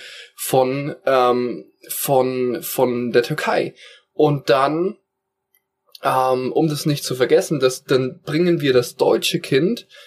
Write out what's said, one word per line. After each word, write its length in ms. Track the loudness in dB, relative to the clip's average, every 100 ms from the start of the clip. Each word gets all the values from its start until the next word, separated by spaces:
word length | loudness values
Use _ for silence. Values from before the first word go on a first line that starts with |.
| -10 -20 -20
von, 640 | -12 0 2 2 0 -6 -6 0
ähm, 600 | 2 4 2 -2 -6 -14 _ -14
von, 680 | -8 0 2 2 0 -2 -4
von 500 | -6 -2 0 0 0
der 120 | 0
Türkei. 500 | 0 -2 -2 -2 -2 -8 -20 -20 _ 0
Und 320 | 2 2 2
dann, 460 | 2 2 0 -4 -6 _ _ _ _ _ _ _ _ _ -6
ähm, 520 | -2 0 0 0 -2
um 160 | 0 0
das 160 | -2 -2
nicht 180 | -2
zu 120 | -4 -2
vergessen, 440 | 2 2 2 0
dass, 240 | 0 0
dann 380 | 0 0 0 -6
bringen 400 | -4 0 2 2
wir 100 | 2
das 240 | 2 2 0
deutsche 460 | 2 2 0 -4
Kind 480 | 0 0 0 -2 -10 -20